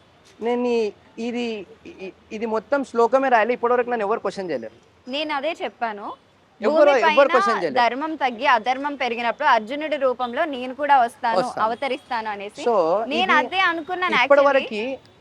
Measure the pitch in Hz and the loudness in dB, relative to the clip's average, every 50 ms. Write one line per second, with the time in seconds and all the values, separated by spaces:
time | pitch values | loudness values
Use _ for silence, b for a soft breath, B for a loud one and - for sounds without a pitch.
0 | _ _ _ _ _ _ - - 214 233 240 247 247 247 240 233 220 208 196 _ | _ _ _ _ _ _ -14 -8 -4 -2 -2 0 0 0 0 0 -2 -2 -6 _
1 | _ _ - - 226 240 233 240 240 233 220 208 175 - - - - 175 170 - | _ _ -12 -8 -8 -6 -4 -4 -4 -6 -6 -8 -12 -14 -20 -20 -20 -20 -18 -16
2 | 190 190 - _ _ - 226 214 226 226 220 220 220 - 285 277 262 - - 233 | -16 -16 -16 _ _ -14 -10 -8 -4 -4 -4 -4 -4 -2 -4 -4 -4 -2 0 2
3 | 233 226 240 269 269 262 240 220 208 233 247 240 240 233 247 247 240 240 247 233 | 2 4 4 2 2 4 4 4 4 2 0 0 0 0 2 0 0 0 -2 -2
4 | 208 196 220 233 - 202 180 202 190 175 151 123 113 110 - _ _ _ _ _ | -2 -2 -2 -2 -4 -6 -6 -6 -6 -6 -6 -6 -8 -10 -16 _ _ _ _ _
5 | - 247 254 294 311 302 302 277 262 311 339 - 349 240 - - 240 226 208 202 | -14 -10 -8 -6 -6 -4 -6 -4 -4 -4 -6 -6 -8 -10 -8 -6 -6 -6 -6 -8
6 | 208 277 494 - _ _ _ _ _ _ _ - 220 - 302 320 294 294 277 247 | -10 -12 -14 -14 _ _ _ _ _ _ _ -4 -2 2 4 6 6 6 6 6
7 | 220 214 202 247 277 269 339 - 392 403 381 349 - - 262 247 240 226 233 262 | 4 4 6 6 4 6 4 2 2 2 0 0 -2 0 2 2 2 2 2 -2
8 | 302 320 320 285 294 254 247 208 269 294 254 226 208 247 254 262 277 294 285 262 | -6 -6 -4 -2 -4 -4 -2 0 2 4 4 4 2 0 -2 -2 -4 -6 -6 -4
9 | 269 240 233 226 233 233 220 - 294 302 254 226 214 208 277 285 311 311 302 285 | -4 -4 -4 -4 -4 -4 -2 0 2 2 2 2 2 -2 -8 -6 -6 -4 -4 -2
10 | 269 262 247 240 254 240 233 262 339 320 277 247 247 254 262 247 294 285 285 269 | 0 -2 -2 -2 -6 -6 -4 -4 -4 -4 -4 -8 -8 -10 -8 -4 0 2 4 4
11 | 233 240 240 - - 233 220 185 175 247 - - 214 220 240 233 285 269 254 294 | 4 2 -2 -4 -4 -2 0 0 0 -2 -2 -2 -2 -2 -2 -2 -4 -4 -4 -6
12 | - - 254 226 220 220 208 202 196 208 - 285 294 247 233 202 165 160 175 208 | -8 -6 -6 -6 -6 -6 -8 -8 -10 -12 -10 -4 -2 0 2 2 2 2 2 0
13 | 226 240 285 339 370 370 339 302 277 233 349 381 381 349 330 339 302 359 359 359 | -2 -2 -2 0 2 2 2 2 2 0 0 0 0 0 0 -2 -6 -8 -6 -4
14 | 370 349 320 262 247 277 285 285 277 285 269 269 262 - 226 208 220 262 269 254 | -2 0 2 2 4 4 6 6 6 6 4 2 0 -2 -6 -6 -6 -6 -8 -10
15 | _ _ _ _ | _ _ _ _